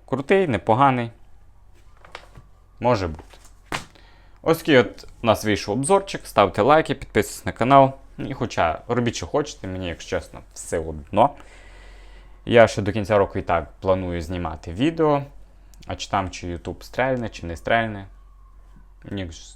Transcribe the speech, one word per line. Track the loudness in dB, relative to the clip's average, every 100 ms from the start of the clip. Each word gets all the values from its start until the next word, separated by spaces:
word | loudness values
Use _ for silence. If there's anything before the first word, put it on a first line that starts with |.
| -6
крутий, | -4 2 2 2
непоганий. | 0 2 4 4 2 -4 -12 -20 -20 -20 -20 -20 -20 -20 -20 -20 -20 -20 -20 -20 -20 _ -4
Може | 0 0 -2
бути. | -8 -16 -20 -20 -20 -12 -12 -12 -20 -20 -20 -20 -4
Ось | -2 0
такий | 4 4
от | 4 -2 -20 -2
у | 0
нас | 2 2
вийшов | 0 0 -2
обзорчик. | 2 0 0 -10 -2
Ставте | 2 2 4
лайки, | 4 4 2 -6
підписуйтесь | -4 -2 -2 -4 -8
на |
канал. | -2 6 6 6 2 -16 -12
І | -10
хоча | -6 -4 0 0 -2 -4
робіть, | -2 -2 -4
що | -4
хочете, | -4 -4 -8 -10
мені, | -8 -8
якщо | -10 -6
чесно, | -6 -6 -16 -18
все | -18 -6 -6
одно. | -6 -10 -2 2 2 0 -20 -20 -20 -20 -20 -20 -20 -20 -20 -12 4
Я | 6 6
ще | 4
до | -4
кінця | -4 2 2
року | 2 -2
і |
так | -2 -2 -4 -4
планую | 0 0 -2 -6
знімати | -6 -6 -8 -10 -10
відео. | -2 -2 0 0 0 -4 -16 -20 -20 -20 -16 -12
А | -10
чи | -4
там, | -4 -4
чи | -8 -10 -8
YouTube | -10 -12
стрельне, | -8 -4 -2 -2 -6
чи | -10 -12
не | -8
стрельне. | -2 -2 -2 -6 -14 -20 -20 -20 -20 -20 -20 -20 -20 -20
Мені, | -10 -8 -8 -12 -20